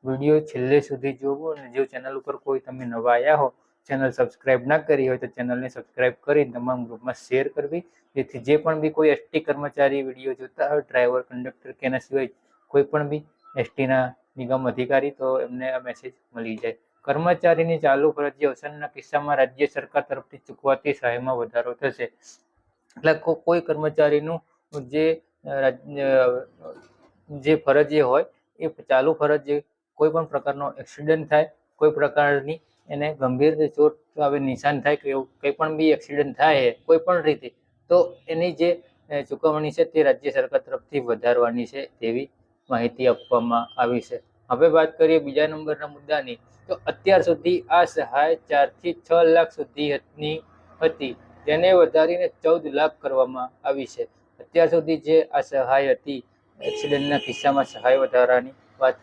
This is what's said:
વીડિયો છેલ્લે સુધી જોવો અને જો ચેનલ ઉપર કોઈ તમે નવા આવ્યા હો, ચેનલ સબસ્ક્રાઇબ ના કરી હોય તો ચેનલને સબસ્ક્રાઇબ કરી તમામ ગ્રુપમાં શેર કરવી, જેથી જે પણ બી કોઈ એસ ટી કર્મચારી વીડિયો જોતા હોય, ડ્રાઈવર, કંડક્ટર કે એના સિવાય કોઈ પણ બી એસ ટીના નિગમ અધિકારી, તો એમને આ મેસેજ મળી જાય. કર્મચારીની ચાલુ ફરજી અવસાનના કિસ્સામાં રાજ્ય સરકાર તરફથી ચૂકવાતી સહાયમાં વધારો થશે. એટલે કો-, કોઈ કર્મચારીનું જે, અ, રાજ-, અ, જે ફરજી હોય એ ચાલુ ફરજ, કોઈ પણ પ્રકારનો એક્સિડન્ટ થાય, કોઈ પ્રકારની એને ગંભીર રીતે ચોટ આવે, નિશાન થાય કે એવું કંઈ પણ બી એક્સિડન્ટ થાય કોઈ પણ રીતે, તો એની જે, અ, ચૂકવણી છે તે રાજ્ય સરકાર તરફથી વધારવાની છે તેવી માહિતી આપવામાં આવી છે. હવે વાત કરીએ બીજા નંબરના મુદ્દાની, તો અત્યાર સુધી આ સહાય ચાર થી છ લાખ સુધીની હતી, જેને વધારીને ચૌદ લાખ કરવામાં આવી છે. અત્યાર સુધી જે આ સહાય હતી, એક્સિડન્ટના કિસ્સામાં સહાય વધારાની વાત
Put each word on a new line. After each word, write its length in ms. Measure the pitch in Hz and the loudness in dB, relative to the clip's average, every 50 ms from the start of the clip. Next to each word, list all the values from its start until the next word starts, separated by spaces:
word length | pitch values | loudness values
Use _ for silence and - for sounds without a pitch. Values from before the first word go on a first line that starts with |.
| _ | _
વીડિયો 360 | 131 131 131 139 147 156 151 | -6 -6 -2 2 2 2 2
છેલ્લે 400 | 151 151 - 123 123 127 139 147 | 2 -2 -6 -4 0 2 2 2
સુધી 320 | 143 - 139 123 127 139 135 | 2 0 -10 -6 -6 -6 -6
જોવો 360 | 135 135 139 139 143 156 160 | -4 -4 -6 -6 -4 -6 -10
અને 240 | 156 147 139 123 117 | -10 -10 -12 -10 -4
જો 120 | 131 135 | -4 -4
ચેનલ 320 | 131 - 127 127 135 135 | -4 -4 -14 -12 -12 -12
ઉપર 200 | 135 135 143 139 | -12 -10 -10 -12
કોઈ 220 | 131 _ 139 135 131 | -10 _ -6 -6 -6
તમે 260 | - - 131 131 127 | -6 -10 -14 -12 -10
નવા 300 | 120 117 117 113 123 120 | -10 -8 -4 0 2 2
આવ્યા 220 | 120 123 147 156 | 2 4 2 2
હો, 120 | 147 143 127 _ _ _ _ _ _ _ | 4 2 0 _ _ _ _ _ _ _
ચેનલ 240 | _ 139 135 135 131 | _ -4 -2 -2 -2
સબસ્ક્રાઇબ 560 | 123 - 127 117 - _ _ 135 131 123 120 | 0 0 -2 -2 -2 _ _ 0 0 0 2
ના 120 | 131 147 156 | 0 0 0
કરી 300 | 147 151 151 139 131 131 | 2 0 0 2 2 0
હોય 100 | 127 117 | -2 -4
તો 80 | 127 | -6
ચેનલને 420 | 120 _ - 123 123 123 123 131 127 | -12 _ -8 -6 -6 -6 -6 -6 -10
સબસ્ક્રાઇબ 440 | - 123 - _ _ - 127 127 123 _ _ | -12 -14 -18 _ _ -2 0 0 0 _ _
કરી 200 | - 147 151 143 | 0 2 2 2
તમામ 400 | 127 117 123 120 127 127 123 120 | 0 -4 -8 -4 -4 -4 -4 -6
ગ્રુપમાં 300 | 113 117 110 117 127 123 | -10 -12 -12 -10 -10 -10
શેર 340 | - - - 127 131 139 147 | -10 -8 -2 -2 -2 -2 -2
કરવી, 320 | - 151 143 143 156 175 175 _ _ _ _ _ _ | -4 -6 -6 -6 -6 -8 -10 _ _ _ _ _ _
જેથી 220 | 139 131 - - 127 | -8 -8 -8 -10 -12
જે 180 | 110 127 147 | 0 2 2
પણ 240 | 151 151 160 160 156 | 2 2 0 -4 -2
બી 100 | 151 156 | -2 -4
કોઈ 180 | 156 - 156 156 | 0 2 2 2
એસ 100 | 143 - - _ - | 2 2 -4 _ -6
ટી 80 | 156 | -4
કર્મચારી 600 | 156 - 143 139 143 143 - 147 143 139 139 139 135 | -2 -2 -6 -4 -4 -10 -2 0 0 0 0 -2 -6
વીડિયો 300 | 131 127 127 131 135 127 | -6 -10 -10 -8 -8 -8
જોતા 360 | 123 127 131 _ - 151 143 | _ -12 -20 _ -6 -4 -2
હોય, 120 | 147 151 | -2 -2
ડ્રાઈવર, 420 | 135 _ - 127 123 123 123 127 123 | -4 _ 0 2 2 2 2 -2 -4
કંડક્ટર 500 | _ 127 123 123 127 127 _ _ 131 131 | _ -12 -12 -12 -12 -14 _ _ -20 -18
કે 140 | _ - | _ -6
એના 120 | 127 131 131 | -4 -4 -4
સિવાય 300 | - _ 135 135 131 123 - _ _ _ _ _ _ _ | -6 _ -4 -2 -2 -4 -8 _ _ _ _ _ _ _
કોઈ 140 | - 143 143 | 0 0 0
પણ 260 | 143 - 151 147 143 | 2 0 -4 -2 -2
બી 160 | 147 151 151 _ _ _ _ _ - 135 | -6 -8 -10 _ _ _ _ _ -6 -6
એસ 80 | 120 - _ | -6 -6 _
ટીના 380 | - 135 131 135 131 127 123 120 _ _ _ _ | -4 -2 0 2 0 0 -2 -6 _ _ _ _
નિગમ 320 | 135 127 120 131 131 131 127 | -14 -6 -4 -4 -2 -2 -4
અધિકારી, 420 | 110 139 127 123 139 135 135 143 | -4 -4 -4 0 0 0 0 -2
તો 300 | 139 _ 131 131 131 131 | -6 _ -4 -2 -2 -2
એમને 320 | 131 123 123 123 131 131 131 | -4 -6 -8 -10 -8 -6 -8
આ 60 | 127 | -8
મેસેજ 340 | 127 127 113 _ - 131 _ _ _ _ _ | -8 -10 -14 _ -16 -20 _ _ _ _ _
મળી 220 | 117 113 113 113 | -12 -10 -8 -8
જાય. 220 | 107 110 113 110 _ _ _ _ _ _ | -6 -8 -8 -8 _ _ _ _ _ _
કર્મચારીની 720 | - 139 147 165 175 180 170 - 175 165 165 165 165 165 156 | -4 -4 -2 0 0 0 2 2 2 2 2 2 -2 -2 0
ચાલુ 320 | 156 143 135 139 143 156 | 2 2 2 4 2 0
ફરજી 360 | 143 143 147 143 143 143 147 | 0 0 -4 -6 -4 _ -2
અવસાનના 400 | 143 131 _ - 147 151 151 147 | -2 -2 _ -12 -16 -14 -12 -16
કિસ્સામાં 500 | 147 _ 139 - _ - 147 147 147 147 | -16 _ -18 -18 _ -6 -4 -2 0 2
રાજ્ય 300 | 135 131 123 123 131 147 | 2 0 0 0 -2 -2
સરકાર 360 | 143 _ 147 - - _ 147 139 | -2 _ -8 -12 -4 _ -4 -4
તરફથી 340 | _ 139 135 - _ - | _ -10 -12 -12 _ -20
ચૂકવાતી 560 | 127 _ _ - _ - 139 135 135 _ 147 139 | -20 _ _ -20 _ -2 -2 -2 0 _ -6 -6
સહાયમાં 440 | - - 120 117 123 123 131 131 | -4 -4 -4 -4 -4 -4 -4 -4
વધારો 380 | 120 120 113 113 120 120 120 123 | -4 -6 -4 _ -4 -4 -4 -8
થશે. 300 | _ 143 135 120 - 123 | _ -6 -6 -6 -6 -10
એટલે 1080 | 113 _ _ _ - - _ _ _ _ _ _ _ _ _ _ _ _ - - 160 156 | -12 _ _ _ -20 -20 _ _ _ _ _ _ _ _ _ _ _ _ -2 0 0 0
કો-, 200 | 156 - 170 160 | 0 0 -4 -4
કોઈ 260 | 160 _ - 170 175 | -2 _ 0 0 0
કર્મચારીનું 840 | 165 - 156 147 151 151 151 156 151 147 147 147 147 156 170 165 _ _ _ _ _ _ - 147 131 123 | 0 -2 -4 -4 -4 -4 0 2 2 2 2 0 -2 -4 -8 -10 _ _ _ _ _ _ -16 -16 -14 -6
જે, 340 | 135 151 156 160 160 160 _ _ _ _ _ | -2 0 0 0 0 -2 _ _ _ _ _
અ, 160 | 147 139 135 | -10 -6 0
રાજ-, 400 | 135 131 127 127 - 143 143 143 | 0 0 0 -2 -14 -14 -8 -4
અ, 420 | 139 135 135 131 127 127 123 123 131 _ _ _ 80 78 - - - _ _ _ _ _ _ _ _ _ | -2 2 4 4 4 4 2 -2 -6 _ _ _ -20 -20 -20 -20 -20 _ _ _ _ _ _ _ _ _
જે 260 | 147 143 131 147 156 | -16 -6 0 2 2
ફરજી 440 | 151 - 143 135 147 151 143 147 151 | 2 4 4 4 4 4 4 2 2
હોય 240 | 147 123 127 147 165 - _ _ _ _ _ _ | 2 4 2 2 0 -2 _ _ _ _ _ _
એ 100 | 165 156 | -8 -8
ચાલુ 440 | - - - _ 135 131 131 151 160 | -8 -10 -4 _ 2 2 2 2 0
ફરજ, 500 | 156 151 147 151 147 139 139 143 147 143 _ _ _ _ _ _ | 0 0 0 0 0 0 -4 -4 -4 -4 _ _ _ _ _ _
કોઈ 160 | - 151 156 | 0 0 0
પણ 140 | 156 165 160 | 2 0 -4
પ્રકારનો 480 | 151 - 139 135 143 139 139 143 135 - | -4 -6 -6 -4 -4 -6 -6 -8 -10 -10
એક્સિડન્ટ 580 | - 127 - - - 147 151 160 160 156 151 | -12 -20 -20 -16 -12 0 0 0 0 0 0
થાય, 200 | 151 151 156 156 _ _ _ _ _ | 2 2 2 0 _ _ _ _ _
કોઈ 140 | _ 151 151 | _ 2 2
પ્રકારની 680 | 151 147 147 143 143 147 147 143 143 143 135 143 160 165 _ _ _ _ _ _ | 2 2 -2 0 2 2 2 2 2 0 -2 -4 -10 -10 _ _ _ _ _ _
એને 260 | 151 143 147 151 156 | -8 -6 -6 -6 -4
ગંભીર 360 | 143 135 127 127 127 143 156 | -4 -4 -2 0 2 2 2
રીતે 180 | 160 151 156 147 | 4 2 -2 -2
ચોટ 500 | - - 147 151 151 _ _ _ _ 156 | 2 4 2 2 2 _ _ _ _ -2
આવે, 200 | 147 143 143 147 | -2 0 0 -2
નિશાન 420 | 139 135 127 - - 143 147 - | -2 -4 -6 -2 -2 -2 -2 0
થાય 160 | 113 143 147 | 0 0 -2
કે 140 | 143 - 143 | 0 -2 -4
એવું 180 | 135 135 131 - _ _ | -4 -4 -4 -6 _ _
કંઈ 100 | - 143 | -4 -4
પણ 260 | 139 - 156 156 156 | -2 -2 -4 -4 -2
બી 140 | 151 160 156 | 2 4 4
એક્સિડન્ટ 460 | 151 156 - - 143 143 147 139 127 | 4 2 0 -8 -2 -2 -2 -2 0
થાય 340 | - 139 156 156 139 127 120 - - _ | 2 2 4 4 4 2 0 -2 -2 _
કોઈ 120 | - 160 165 | 2 2 2
પણ 240 | 165 180 180 175 151 | 4 0 -2 0 2
રીતે, 320 | 151 147 - - 120 _ _ _ _ _ _ _ _ | 0 -2 -2 -6 -18 _ _ _ _ _ _ _ _
તો 280 | 170 180 165 175 - _ _ - | 2 2 2 2 -4 _ _ -8
એની 240 | 165 160 170 180 160 | -4 -2 -2 -4 0
જે, 300 | 147 165 175 175 175 _ _ _ _ _ _ | 0 0 0 0 -2 _ _ _ _ _ _
અ, 100 | 147 143 | -8 -8
ચૂકવણી 500 | 139 _ 143 - - 160 151 151 151 151 | -6 _ -10 -2 0 0 0 0 -2 -4
છે 140 | 147 - 165 | 0 0 -2
તે 180 | 165 - 156 151 | 0 2 2 4
રાજ્ય 280 | 143 127 117 - 143 | 4 4 2 0 -4
સરકાર 300 | 131 139 131 131 - 135 | -2 -2 -2 -2 -4 -6
તરફથી 400 | - - 131 127 _ _ 151 143 | -6 -6 -10 -10 _ _ -6 -6
વધારવાની 680 | 123 120 113 110 117 120 120 123 120 117 117 123 120 | -2 -2 -4 -2 2 2 2 4 2 0 0 -4 -6
છે 200 | 107 - - - | -8 -10 -12 -14
તેવી 440 | - _ _ 117 113 113 127 - - _ _ _ _ _ _ _ _ | -14 _ _ -4 -4 -4 -4 -6 -8 _ _ _ _ _ _ _ _
માહિતી 360 | 131 117 117 120 117 - 127 | -4 -2 -2 -2 -4 0 2
આપવામાં 760 | 127 117 - - _ 127 120 117 120 117 120 120 - - - | 2 2 2 -2 _ 0 0 0 0 -2 -2 -2 -4 -4 -4
આવી 200 | 123 120 123 120 | -2 0 0 -4
છે. 200 | - - 123 113 _ _ _ _ _ _ | -4 -6 -12 -14 _ _ _ _ _ _
હવે 180 | 127 120 156 165 | 0 2 4 4
વાત 300 | 160 165 160 160 - - | 6 4 2 2 2 2
કરીએ 200 | 165 160 160 160 | 2 4 4 2
બીજા 280 | 147 143 135 147 151 | 0 0 -2 0 0
નંબરના 400 | 156 156 156 156 156 151 151 151 | 0 -2 -8 -8 -8 -8 -8 -8
મુદ્દાની, 520 | 147 147 - - - 151 147 139 127 120 - _ _ _ _ _ - | -16 -16 -20 -8 -6 -4 -4 -4 -8 -14 -16 _ _ _ _ _ -10
તો 120 | 185 - - | -10 -8 -6
અત્યાર 360 | - 170 - _ 190 190 180 156 | -10 -10 -4 _ 4 4 4 4
સુધી 420 | 175 165 151 - 175 180 170 - - | 2 0 0 0 0 0 0 -2 2
આ 140 | 160 175 175 | 2 2 2
સહાય 500 | 170 - 160 139 113 127 139 147 160 165 | 2 0 -6 -6 -2 0 0 2 2 0
ચાર 340 | 160 _ _ 147 143 143 131 | -2 _ _ 2 2 2 2
થી 240 | - _ - 175 165 | 0 _ -8 -8 -8
છ 200 | - _ _ 165 | -8 _ _ 4
લાખ 380 | 170 170 165 165 170 160 165 | 4 6 6 6 6 4 2
સુધીની 920 | - - 147 - _ - 151 147 143 139 _ _ _ 147 151 151 156 160 - _ _ _ _ _ - _ 160 | -2 -10 -10 -10 _ -6 -4 -4 -4 -4 _ _ _ -10 -8 -8 -8 -8 -12 _ _ _ _ _ -8 _ 0
હતી, 300 | 160 160 - 147 131 113 - - _ - - - | 0 0 -2 -8 -10 -10 -12 -18 _ -20 -10 -2
જેને 260 | 147 151 160 170 185 190 | 0 0 2 4 6 6
વધારીને 560 | 180 170 - - 160 156 160 175 175 180 165 - _ - | 6 6 6 6 2 2 2 2 -2 -2 -4 -6 _ 2
ચૌદ 240 | 160 165 170 151 | 2 2 2 0
લાખ 340 | 147 139 143 151 156 151 _ - | -4 -2 0 0 0 -2 _ -8
કરવામાં 640 | 139 131 131 131 123 131 127 123 127 _ _ _ 143 | -4 0 0 0 0 -2 -10 -12 -12 _ _ _ -4
આવી 180 | 139 139 131 | -4 -4 -4
છે. 180 | - - - 117 - _ _ _ _ _ _ | -10 -8 -8 -10 -10 _ _ _ _ _ _
અત્યાર 280 | - _ _ 165 165 160 | -20 _ _ 2 2 4
સુધી 280 | 165 170 151 151 165 | 4 0 0 0 -4
જે 260 | 156 - 147 160 160 156 | -4 0 2 2 2 2
આ 180 | - - 143 | 2 -2 -4
સહાય 500 | 135 - 143 135 131 120 131 139 139 135 | -4 -2 -2 -2 0 2 2 2 2 2
હતી, 340 | 127 - _ 143 143 127 - _ _ _ _ _ _ _ - | -2 -2 _ -10 -10 -10 -10 _ _ _ _ _ _ _ -8
એક્સિડન્ટના 560 | - - - 143 143 143 143 139 143 147 139 | -8 -6 -6 -4 -2 -2 -2 0 -2 -2 -2
કિસ્સામાં 460 | - - 120 - - 143 139 139 135 | -2 -6 -10 -2 0 0 2 2 0
સહાય 320 | - - 117 107 123 131 | -2 -6 -4 2 2 4
વધારાની 540 | 135 135 127 - 123 123 123 127 123 123 131 135 _ _ _ _ _ | 4 2 2 4 2 4 4 4 2 0 -2 -16 _ _ _ _ _
વાત 140 | 135 131 127 - | 0 0 0 -2